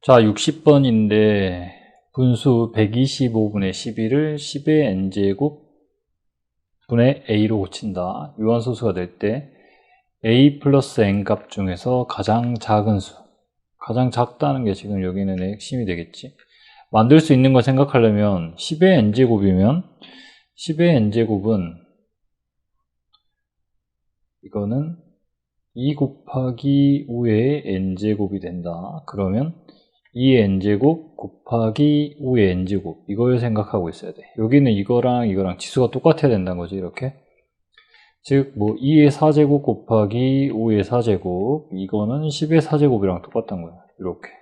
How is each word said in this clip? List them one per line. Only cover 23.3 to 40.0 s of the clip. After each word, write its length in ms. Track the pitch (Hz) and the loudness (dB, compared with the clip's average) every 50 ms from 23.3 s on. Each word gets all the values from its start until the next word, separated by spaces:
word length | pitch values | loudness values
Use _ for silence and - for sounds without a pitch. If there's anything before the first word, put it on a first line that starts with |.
| _ _ _ _ _ _ _ _ _ _ _ _ _ _ _ _ _ _ _ _ _ _ | _ _ _ _ _ _ _ _ _ _ _ _ _ _ _ _ _ _ _ _ _ _
이거는 540 | _ - - 104 101 101 117 135 147 160 170 170 _ _ _ _ _ _ _ _ _ _ _ _ _ _ _ | _ -12 -8 -6 -6 -4 -4 -4 -6 -6 -10 -14 _ _ _ _ _ _ _ _ _ _ _ _ _ _ _
이 200 | 117 127 143 147 | -4 -4 -4 -2
곱하기 1120 | 147 143 135 - _ _ - - 131 131 127 120 117 135 139 139 139 139 139 139 143 - - | -2 -4 -4 -4 _ _ -8 -6 -4 -4 -4 -6 -4 -2 0 2 4 4 4 2 0 -2 -6
오의 540 | 117 120 120 120 107 107 117 135 147 147 - | -6 -2 0 0 2 2 2 0 -2 -2 -4
N제곱이 720 | - 98 95 95 95 92 90 104 107 107 101 104 95 98 98 | -6 -6 -4 -4 -4 -4 -4 -2 -2 -2 -2 -2 -4 -4 -8
된다. 640 | 95 90 90 90 85 87 85 85 90 110 156 156 - | -10 -10 -12 -10 -10 -10 -10 -10 -12 -12 -14 -16 -16
그러면 480 | - - 101 98 92 98 113 143 160 170 - _ - _ _ _ _ _ _ _ _ _ | -12 -8 -6 -4 -2 -2 -4 -4 -6 -8 -14 _ -20 _ _ _ _ _ _ _ _ _
이의 280 | 120 127 135 131 120 | 0 2 4 4 4
N제곱 760 | 107 98 98 95 92 104 104 101 123 147 165 165 - - _ | 4 2 0 0 0 0 0 2 2 0 0 0 -8 -20 _
곱하기 1000 | - - - _ _ _ - 123 117 113 110 107 143 147 151 147 147 147 147 147 147 | -16 -18 -18 _ _ _ -6 -4 -2 -2 -2 0 0 0 2 2 0 -2 -4 -8 -10
오의 300 | 143 127 127 117 101 95 | -4 -2 2 2 2 2
N제곱, 560 | 90 90 92 90 101 95 78 85 80 - _ - | 2 0 -2 -2 -4 -4 -6 -8 -14 -14 _ -10
이걸 300 | 101 104 120 123 127 120 | -4 -2 0 0 0 0
생각하고 500 | 120 120 110 107 104 - - 104 87 82 | 0 -2 -2 -4 -4 -2 -4 -4 -4 -4
있어야 240 | 80 - - 90 | -8 -12 -16 -16
돼. 80 | 90 - - _ _ - | -16 -18 -20 _ _ -4
여기는 320 | 110 113 131 143 139 127 | -2 2 4 4 4 4
이거랑 580 | 107 98 98 - 123 120 120 123 123 123 120 107 | 2 0 0 0 0 2 2 0 0 0 -2 -2
이거랑 280 | 95 95 95 92 90 | -2 -2 -2 -4 -4
지수가 340 | - - - - 135 123 113 | -8 -12 -6 -2 -2 -2 0
똑같아야 400 | - 127 - 165 156 - - 139 | -2 0 2 2 2 2 2 0
된다는 280 | 117 98 92 92 90 87 | 2 0 -2 -4 -6 -8
거지, 160 | 87 85 98 | -8 -10 -8
이렇게. 400 | 98 92 85 - - 127 131 139 _ _ _ _ _ _ _ _ _ _ _ _ - _ _ _ _ _ _ _ _ | -10 -10 -10 -10 -10 -10 -10 -12 _ _ _ _ _ _ _ _ _ _ _ _ -20 _ _ _ _ _ _ _ _
즉, 300 | _ - 135 139 135 135 - | _ 0 0 0 0 0 -4
뭐, 220 | 107 104 107 107 - | -2 -2 -2 -2 -2
이의 320 | 131 139 156 151 147 147 | 0 4 6 6 6 6
사 220 | 143 - 160 156 | 4 2 2 2
제곱 300 | 151 151 151 139 147 143 | 4 4 4 4 2 0
곱하기 880 | 143 - 110 - - - 120 110 | 0 -2 -4 -4 -4 0 0 2